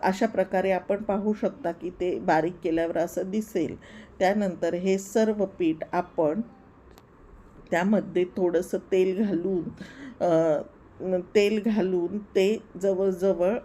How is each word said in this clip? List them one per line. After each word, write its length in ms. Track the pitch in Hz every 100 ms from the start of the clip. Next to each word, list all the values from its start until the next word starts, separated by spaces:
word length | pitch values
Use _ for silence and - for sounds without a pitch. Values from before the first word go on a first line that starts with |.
अशा 220 | - 190 226
प्रकारे 460 | 220 190 190 190
आपण 260 | 185 - 202
पाहू 360 | 214 202 208
शकता 380 | 214 202 - -
की 180 | 170 170
ते 300 | 180 185 123
बारीक 340 | 185 160 160 175
केल्यावर 340 | 180 165 165 170
असं 240 | 175 - 190
दिसेल. 440 | 208 214 190 151 - - - - -
त्यानंतर 540 | 185 208 196 175 170
हे 240 | 170 190 190
सर्व 480 | 196 226 220 208 196
पीठ 300 | - 170 160 -
आपण 480 | 180 175 - 156 165 233 - - - - - - - - - - - -
त्यामध्ये 520 | 165 185 208 - 165
थोडंसं 540 | 180 - 180 170 180 185
तेल 460 | - 185 185 185
घालून, 400 | 208 185 175 185 160 - - - 277 233
अ, 380 | 175 165 165 147 - - - - 175 185 180 220
तेल 260 | 202 214 208
घालून 520 | 214 185 185 175 202
ते 460 | 208 - 190 220 - 180
जवळजवळ 760 | 196 190 196 185 190 175 175 233